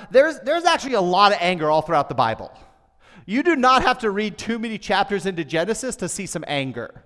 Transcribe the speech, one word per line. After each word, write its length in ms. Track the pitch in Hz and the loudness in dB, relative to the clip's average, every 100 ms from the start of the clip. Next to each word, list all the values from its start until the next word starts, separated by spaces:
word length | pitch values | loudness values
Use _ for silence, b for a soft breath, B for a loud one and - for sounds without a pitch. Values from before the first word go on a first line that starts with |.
| B | B
there's, 280 | 240 311 277 | 4 4 2
there's 240 | 214 339 339 | -2 0 2
actually 280 | 330 269 | 0 0
a 80 | 233 | 0
lot 300 | 180 180 202 | 2 6 6
of 80 | 196 | 4
anger 300 | 175 180 151 | 0 0 2
all 100 | 156 | 0
throughout 260 | 156 160 147 | 2 0 0
the 60 | |
Bible. 420 | 135 117 110 95 - - _ _ _ B B 147 | 0 0 0 -10 -18 -20 _ _ _ B B -6
You 160 | 220 | -2
do 140 | 349 311 | 0 2
not 260 | 254 262 | 4 4
have 180 | - 247 | 4 0
to 120 | 220 | -2
read 260 | 196 214 - | -2 -4 -6
too 220 | - 226 | -6 -6
many 180 | 226 220 | -6 -10
chapters 480 | - 190 196 202 175 | -2 0 0 -2 -4
into 180 | 175 | -6
Genesis 520 | 147 160 185 220 262 - | -4 -2 -2 -4 -6 -6
to 140 | 180 | -8
see 180 | - 190 | -8 -8
some 160 | 135 - | -8 -6
anger. 560 | 143 135 117 113 - | -4 -4 -8 -12 -16